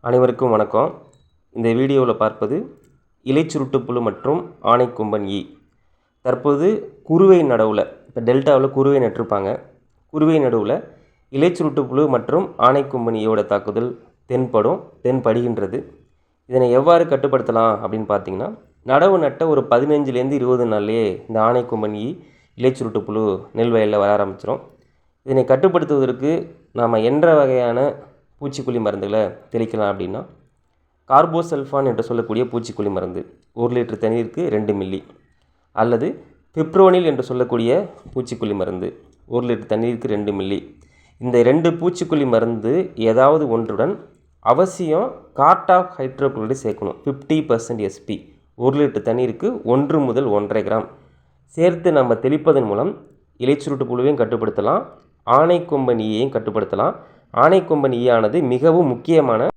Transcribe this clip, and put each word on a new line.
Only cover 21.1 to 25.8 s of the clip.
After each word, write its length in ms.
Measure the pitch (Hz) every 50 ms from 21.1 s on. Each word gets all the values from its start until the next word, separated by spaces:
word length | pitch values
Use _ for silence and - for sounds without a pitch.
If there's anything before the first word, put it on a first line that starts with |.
| 92 98 - -
இந்த 120 | 113 110 107 113
ஆனைக்கும்பன் 480 | 120 123 120 120 117 110 107 107 107 104 107
ஈ, 20 | 127 170 - - _ _ _ _ _ _ -
இலைச்சுருட்டு 440 | 120 131 127 135 131 113 110 110 95 -
புழு 180 | 104 110 110 104 95 95 110 - - 113
நெல் 160 | 117 120 117
வயல்ல 240 | 113 107 104 107 104 98
வர 80 | 101 104 101
ஆரம்பிச்சிரும். 440 | 101 98 95 - - 101 127 135 - - _ _ _ _ _ _ _ _ _ _ _
இதனை 180 | 131 135 131 127 -
கட்டுப்படுத்துவதற்கு 800 | 131 135 147 190 170 175